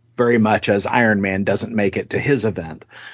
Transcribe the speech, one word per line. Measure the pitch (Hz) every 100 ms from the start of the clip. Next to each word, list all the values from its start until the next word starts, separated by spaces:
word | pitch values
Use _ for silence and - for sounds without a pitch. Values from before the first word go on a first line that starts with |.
| _ -
very | 120 120
much | 110 101 -
as | 101 -
Iron | 123 117 104
Man | 98 95
doesn't | 98 101 113
make | 110 101 98
it | -
to | 101
his | 92 135
event. | 107 92 82 78 - - -